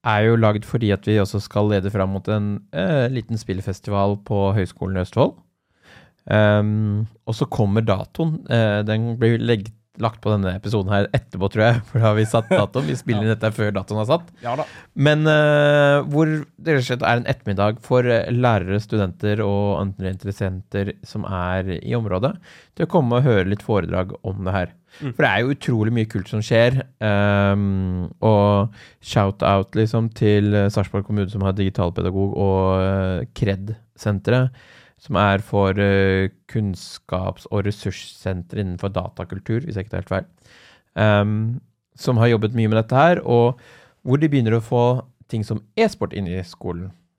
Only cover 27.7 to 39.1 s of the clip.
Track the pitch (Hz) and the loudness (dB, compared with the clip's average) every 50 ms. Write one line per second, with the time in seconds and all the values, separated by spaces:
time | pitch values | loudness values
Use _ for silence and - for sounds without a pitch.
27.7 | 98 95 95 92 90 90 87 - - _ - 110 107 101 101 104 104 101 101 107 | 0 0 -2 -2 -2 -4 -6 -6 -6 _ 2 4 4 6 4 4 4 4 2 0
28.7 | - - - - _ _ - - - 117 101 98 95 - - - 98 98 98 - | -4 -14 -20 -20 _ _ -14 -2 0 2 2 2 0 0 2 2 4 2 0 0
29.7 | - 107 110 107 - 117 113 113 110 - 113 107 104 101 101 104 104 104 98 101 | 0 0 0 2 2 0 -2 -2 -2 0 2 4 4 4 4 2 2 2 2 2
30.7 | 101 107 95 - - 101 98 - 107 104 98 92 107 101 98 98 95 104 98 95 | 0 0 -2 0 -2 -4 -4 -2 -2 -2 -2 -2 -2 -2 -2 0 0 0 -2 -2
31.7 | - - 92 87 - 90 87 92 92 95 98 98 - - 101 98 95 95 95 95 | 0 0 -2 -2 -2 -2 -4 -2 0 0 -2 -2 0 0 0 2 2 2 2 2
32.7 | 95 95 95 95 98 98 95 92 92 85 - - _ - - 98 98 95 98 101 | 2 2 2 0 0 0 0 -2 -2 -4 -6 -8 _ -4 -2 -2 -2 -4 -6 -10
33.7 | 110 - _ _ _ - - 110 104 95 - - 120 127 127 127 127 - - - | -10 -12 _ _ _ -8 -4 -2 -2 -2 0 0 2 2 2 0 -4 -10 -20 -20
34.7 | - - - _ _ _ _ - - 87 104 101 98 98 104 - - 101 98 95 | -20 -20 -20 _ _ _ _ -2 0 2 4 4 2 0 0 -2 0 2 2 2
35.7 | 95 101 101 101 98 98 98 95 95 95 95 92 _ _ _ - - 117 107 98 | 2 2 2 2 2 2 2 2 2 2 0 -2 _ _ _ -6 -4 -2 -2 -2
36.7 | 92 - - - - - _ - 92 92 92 95 92 - - - - 104 98 101 | -4 -6 -12 -18 -20 -20 _ -6 -6 -4 -4 -6 -8 -10 -10 -6 -4 -2 -2 -2
37.7 | 104 - - 98 - - - - - - - 95 95 90 85 - - 104 101 92 | -6 -6 -8 -8 -8 -8 -16 -18 -20 -10 -8 -6 -6 -6 -8 -8 -6 -6 -4 -4
38.7 | 90 87 - 98 95 92 90 92 | -6 -6 -6 -4 -4 -4 -6 -6